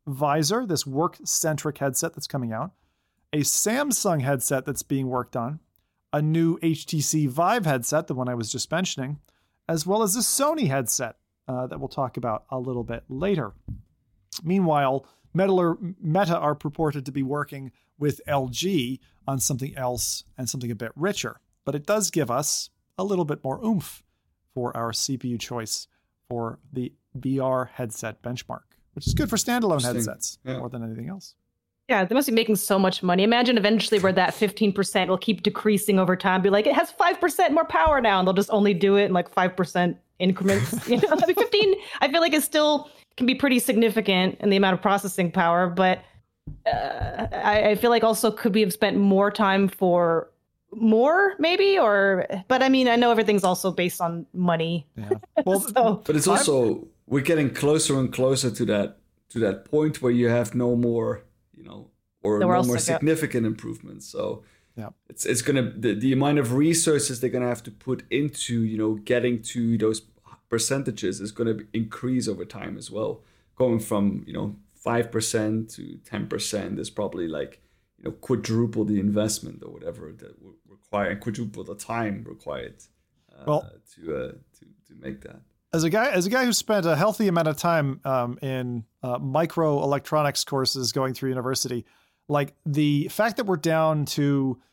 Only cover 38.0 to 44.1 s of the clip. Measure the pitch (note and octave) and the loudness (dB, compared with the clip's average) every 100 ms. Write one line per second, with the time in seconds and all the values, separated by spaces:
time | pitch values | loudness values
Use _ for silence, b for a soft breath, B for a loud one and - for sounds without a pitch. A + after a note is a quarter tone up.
38 | A#3 F#3+ F#3 F#3 F#3+ G#3+ G3+ F3+ G3 G3+ | 4 4 4 2 2 4 4 4 4 4
39 | G3+ F#3 F3 - F#3 F#3 F3+ F3+ F3+ - | 4 2 0 0 0 0 -2 0 0 -2
40 | _ - F#3 F#3 G3 G3 B2+ A#3 - A#3+ | _ -2 0 2 2 2 0 -4 -2 0
41 | G#4 D4+ E4 F4+ A#4 G4+ G#4 G4 B B | 2 2 2 2 2 4 4 2 B B
42 | C#4+ D#4+ E4 D4+ - D#4 D4+ D4 D4 B | 0 2 2 2 0 2 2 2 -2 B
43 | B - B3 C4 C#4+ B3 - G#3+ A3+ G#3+ | B -2 0 2 2 2 2 2 2 2
44 | G3 | 2